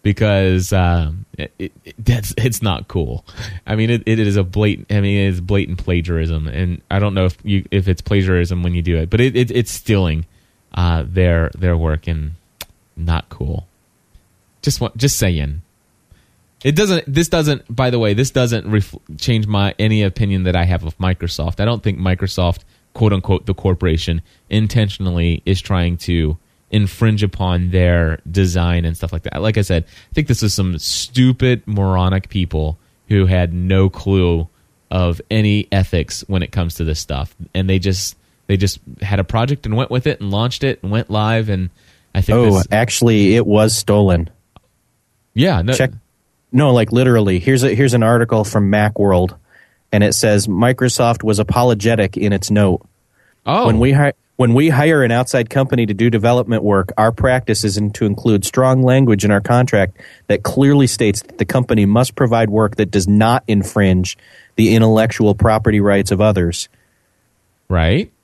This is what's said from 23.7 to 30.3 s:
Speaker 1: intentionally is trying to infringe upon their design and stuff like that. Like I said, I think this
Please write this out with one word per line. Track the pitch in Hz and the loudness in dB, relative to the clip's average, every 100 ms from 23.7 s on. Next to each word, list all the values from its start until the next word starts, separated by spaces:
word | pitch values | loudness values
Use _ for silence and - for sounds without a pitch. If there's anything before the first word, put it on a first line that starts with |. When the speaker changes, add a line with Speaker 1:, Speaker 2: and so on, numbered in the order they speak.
| 87 90 80 - 82 - _ _ | 0 0 -2 -2 -6 -8 _ _
Speaker 1:
intentionally | 107 110 123 104 - 92 87 85 82 - | -2 0 0 -2 -4 -4 -2 0 -2 -2
is | 95 | -4
trying | - 92 87 87 | -2 -2 -2 -4
to | - 85 78 78 _ _ _ | -4 -2 -2 -4 _ _ _
infringe | 107 98 - 113 104 | -2 -2 0 0 0
upon | 101 - 92 87 90 | -2 -2 -2 -2 0
their | 92 90 87 82 82 - | 2 2 2 0 -4 -4
design | 95 92 87 87 87 82 | -2 0 0 0 0 -2
and | 82 | -4
stuff | - | -6
like | 85 | -6
that. | - - | -8 -4
Like | 107 107 | -2 0
I | |
said, | 98 85 | 0 -2
I | - - _ | -2 -16 _
think | - | -6
this | 151 | -2